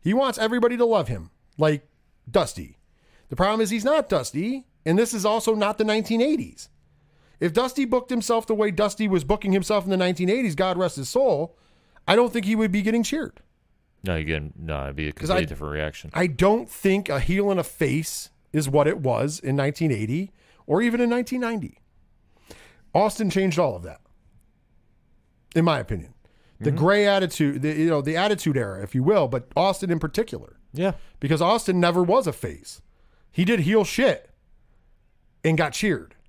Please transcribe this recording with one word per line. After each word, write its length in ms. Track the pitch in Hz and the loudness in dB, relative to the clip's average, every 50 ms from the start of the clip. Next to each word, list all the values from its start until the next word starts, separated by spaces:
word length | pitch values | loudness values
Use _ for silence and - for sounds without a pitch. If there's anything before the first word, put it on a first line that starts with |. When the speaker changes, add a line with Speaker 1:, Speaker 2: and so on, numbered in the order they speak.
Speaker 1:
He 120 | _ 175 202 | _ 2 2
wants 240 | 247 277 262 233 - | 2 2 0 0 0
everybody 380 | 220 220 233 247 233 240 247 | 0 0 2 2 2 2 2
to 80 | 240 240 | 2 2
love 220 | 233 226 202 151 | 4 4 2 0
him, 240 | - 120 98 80 - _ _ _ _ _ | -2 -6 -8 -8 -14 _ _ _ _ _
like 300 | - 151 156 151 143 - _ _ _ _ _ _ _ _ - | 0 2 2 2 0 -4 _ _ _ _ _ _ _ _ 0
Dusty. 500 | 117 196 160 - - - 82 - - _ _ _ _ _ _ _ _ _ _ - | 2 2 2 2 -4 -12 -14 -16 -18 _ _ _ _ _ _ _ _ _ _ -16
The 80 | - | -4
problem 240 | 123 180 196 214 220 | 0 0 0 2 2
is 100 | 226 196 | 0 0
he's 140 | 214 233 202 | -2 -2 0
not 240 | 262 302 320 - - | 0 0 0 0 0
Dusty, 580 | 202 156 127 - - 143 175 220 254 269 254 _ _ _ _ | 0 -2 -2 -2 -6 -6 -4 -4 -6 -8 -10 _ _ _ _
and 120 | 160 165 190 | 0 2 2
this 140 | 233 226 - | 2 0 0
is 100 | 220 185 | -2 0
also 280 | 214 214 226 214 - 220 | 0 0 0 0 0 0
not 220 | 220 208 202 214 - | 2 0 -2 0 0
the 60 | 220 | 0
nineteen 360 | 214 214 220 214 - 226 226 240 | 2 2 0 0 0 0 2 2
eighties. 480 | 294 311 285 - 80 - - - - _ _ _ _ _ _ _ _ _ _ _ _ _ - | 2 0 -2 -4 -6 -12 -20 -20 -20 _ _ _ _ _ _ _ _ _ _ _ _ _ -4
If 120 | - 175 156 | -4 0 2
Dusty 320 | 220 247 254 254 - 277 | 0 0 0 0 -2 -2
booked 240 | 240 233 247 247 - | 0 0 -2 0 0
himself 360 | 254 240 214 - 240 226 226 | -4 -4 0 2 0 0 2
the 80 | - 226 | -2 -2
way 160 | 208 214 208 | 0 0 -2
Dusty 360 | 185 160 208 208 190 - 220 | 0 0 -2 -2 0 -2 -2
was 160 | 208 190 180 147 | 0 0 0 2
booking 300 | 131 208 208 - 196 185 | 0 -2 -2 2 0 0
himself 320 | 196 180 - 214 208 180 | 2 2 2 0 -2 0
in 60 | 185 | 0
the 60 | 196 185 | 0 2
nineteen 320 | 185 180 185 - 180 180 | 2 0 0 0 0 0
eighties, 240 | 202 254 262 214 156 | 0 0 0 -2 0
God 240 | 143 190 185 185 170 | 0 0 0 0 0
rest 180 | 185 170 - | -2 -2 -2
his 120 | - 135 - | -6 -8 -2
soul, 460 | - 247 277 262 180 143 160 170 _ _ _ _ _ _ _ _ _ - _ | 0 2 2 2 2 0 -2 -6 _ _ _ _ _ _ _ _ _ -12 _
I 100 | - 180 | 2 4
don't 160 | 220 240 240 240 | 4 4 2 0
think 140 | 233 202 | -2 -2
he 100 | 190 220 | 0 0
would 160 | 214 220 214 180 | 2 2 2 0
be 80 | 208 196 | 0 0
getting 200 | 214 220 233 226 | 2 2 2 0
cheered. 400 | - - 311 294 - - - - _ _ _ _ _ _ _ _ _ _ _ - | 0 -2 -4 -6 -6 -10 -16 -20 _ _ _ _ _ _ _ _ _ _ _ -6
Speaker 2:
No, 120 | 95 87 | -4 -4
again, 380 | 80 78 76 80 78 73 76 - - | -4 -2 -4 -4 -4 -4 -8 -12 -12
no, 260 | 78 80 78 71 67 | -10 -8 -6 -6 -6
it'd 120 | 69 69 | -8 -6
be 120 | 71 78 76 | -6 -6 -6
a 40 | - | -6
Speaker 1:
'Cause 160 | - - 156 | -8 -4 -2
Speaker 2:
completely 140 | 185 185 170 | 0 0 0
Speaker 1:
I, 60 | 151 | -2
Speaker 2:
different 240 | - 73 76 73 73 | -6 -8 -8 -8 -6
reaction. 360 | 76 78 76 - - - 151 - | -6 -6 -6 -8 -12 -18 -10 -4
Speaker 1:
I 120 | - 175 | -2 -2
don't 420 | 180 147 120 175 196 214 233 - - | -2 0 2 2 4 4 2 -2 -8
think 380 | - - - 196 190 196 196 - | -14 -2 0 2 2 2 0 -2
a 100 | 143 139 | -4 -2
heel 300 | 120 - 175 190 202 202 | 0 0 0 0 2 0
and 100 | 196 185 | 0 0
a 40 | 165 | -2
face 680 | - - - 160 139 127 151 160 - - - - - _ _ _ _ - | -4 -4 -2 -2 0 0 -2 -4 -4 -8 -10 -12 -14 _ _ _ _ -4
is 160 | 151 151 135 | -4 -2 2
what 200 | 135 147 143 151 | 2 2 2 2
it 100 | 185 - | 0 0
was 400 | 147 131 120 113 120 147 151 170 | -2 0 0 0 0 -2 -4 -6
in 160 | - 139 135 | -6 -4 -2
nineteen 360 | 139 139 143 147 - 170 156 131 | 0 0 -2 -2 -2 0 0 0
eighty 380 | 101 107 107 123 160 190 190 _ _ _ _ _ _ _ | 0 -2 -4 -4 -4 -6 -6 _ _ _ _ _ _ _
or 140 | - 147 180 | -2 0 2
even 200 | 233 240 233 240 | 2 2 0 0
in 100 | 247 233 | 0 0
nineteen 300 | 240 240 247 240 254 254 | 0 -2 -2 -4 -6 -6
ninety. 400 | 247 226 233 214 151 - - _ _ _ _ _ _ _ _ _ _ _ _ _ _ _ - - - - _ _ _ - _ | -4 -6 -6 -6 -8 -10 -14 _ _ _ _ _ _ _ _ _ _ _ _ _ _ _ -20 -20 -20 -20 _ _ _ -4 _
Austin 340 | 160 202 214 202 - 220 196 | 2 2 2 0 -2 -2 -2
changed 300 | 165 190 190 190 156 156 | 0 0 0 0 2 2
all 180 | 175 139 107 | 0 0 0
of 60 | 87 85 | -4 -10
that, 180 | 87 73 - _ _ _ _ _ _ _ - _ _ _ _ _ _ _ _ _ _ _ _ _ _ _ _ _ _ _ _ _ _ - | -14 -16 -18 _ _ _ _ _ _ _ -20 _ _ _ _ _ _ _ _ _ _ _ _ _ _ _ _ _ _ _ _ _ _ 0
in 100 | 165 165 | 2 2
my 140 | 170 156 135 | 2 2 0
opinion. 360 | 101 - 110 90 73 - - _ _ _ _ _ _ _ _ - | -2 -4 -6 -8 -8 -12 -20 _ _ _ _ _ _ _ _ -4
The 100 | 101 151 | -2 -2
Speaker 2:
Mm-hmm. 80 | 139 123 | 0 2
Speaker 1:
gray 280 | 147 175 196 208 208 | 4 4 4 4 4
attitude, 560 | 202 196 196 190 170 - - 156 143 143 123 131 | 4 4 2 2 0 0 0 0 0 0 -2 -4
the, 100 | 151 156 | -4 0
you 160 | 151 156 170 | 0 2 2
know, 120 | 165 147 | 2 0
the 160 | 139 143 160 | 0 -2 -2
attitude 400 | 165 185 214 214 185 - 165 143 | 0 0 0 0 0 0 -2 0
era, 260 | 131 117 101 95 95 98 | 0 -2 -4 -6 -8 -10
if 120 | 104 - | -4 -2
you 80 | 131 127 | 0 2
will, 240 | 156 214 202 156 127 | 4 4 4 4 2
but 200 | 117 127 120 - - | -2 -4 -6 -4 -2
Austin 360 | - 170 196 190 - - 180 170 | 0 2 2 0 0 -2 -2 -2
in 80 | 165 | -2
particular. 560 | - 156 - - 226 - - - - - - _ - _ - | -2 -4 -2 -2 -4 -4 -6 -12 -12 -16 -20 _ -20 _ -6
Speaker 2:
Yeah. 200 | 135 175 196 151 - - - _ - | -2 -2 -2 -2 -4 -10 -18 _ -6
Speaker 1:
Because 200 | - 139 160 151 | 0 0 2 2
Austin 380 | 175 170 214 233 - - 185 180 | 4 2 2 2 2 0 2 4
never 240 | 175 175 170 180 180 | 4 4 4 2 2
was 240 | 170 190 262 262 | 4 2 2 2
a 60 | 175 127 | 0 -6
face. 480 | - - 92 76 71 - - - - - _ _ _ _ - _ _ _ _ | -6 -8 -10 -10 -12 -16 -20 -20 -20 -20 _ _ _ _ -20 _ _ _ _
He 140 | _ - 185 | _ 0 2
did 160 | 180 240 208 | 2 2 2
heel 240 | 156 160 208 220 202 | 2 2 2 2 2
shit 460 | - - - 254 254 156 - - - - _ _ _ - - _ _ _ _ _ _ _ _ _ _ _ _ _ _ _ _ _ | 2 0 2 2 2 2 0 -4 -20 -20 _ _ _ -20 -20 _ _ _ _ _ _ _ _ _ _ _ _ _ _ _ _ _
and 120 | 160 160 | 0 2
got 160 | 156 170 147 123 | 2 0 -2 -2
cheered. 420 | - - 214 165 104 78 - - _ _ | -2 0 0 0 -2 -4 -12 -20 _ _